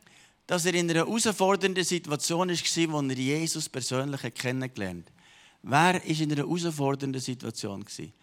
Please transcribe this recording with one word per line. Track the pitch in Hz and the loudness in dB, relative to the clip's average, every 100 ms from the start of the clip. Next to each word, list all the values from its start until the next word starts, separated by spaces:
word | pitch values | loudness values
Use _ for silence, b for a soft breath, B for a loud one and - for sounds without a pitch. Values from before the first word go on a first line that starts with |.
| b b b b - | b b b b -2
dass | 175 175 | 0 2
er | |
in | 175 170 | 2 4
einer | 165 165 | 2 2
herausfordernden | 226 220 190 190 196 190 185 | 2 0 4 4 4 2 0
Situation | 170 175 151 143 - 170 180 | 0 -2 -2 -2 0 0 2
war, | 170 - 165 165 | 0 0 2 2
wo | 151 | 2
er | 135 127 | 0 0
Jesus | 131 156 165 160 - | 0 0 0 -4 -6
persönlich | 131 120 127 143 135 | -6 -2 -2 -2 -4
hat | 123 - | -6 -4
kennengelernt | 127 131 127 110 95 87 - | -2 -2 -4 -4 -6 -6 -12
hat? | B B B B B | B B B B B
Wer | - 139 180 | 0 4 4
war | 180 | 4
in | - 160 151 | 0 0 0
einer | 147 | 0
herausfordernden | - 175 170 151 139 139 139 131 | 0 -2 -2 0 0 0 -4 -4
Situation | 127 123 117 - 104 98 | -6 -6 -8 -8 -8 -8
gewesen? | 101 - 78 b | -12 -14 -14 b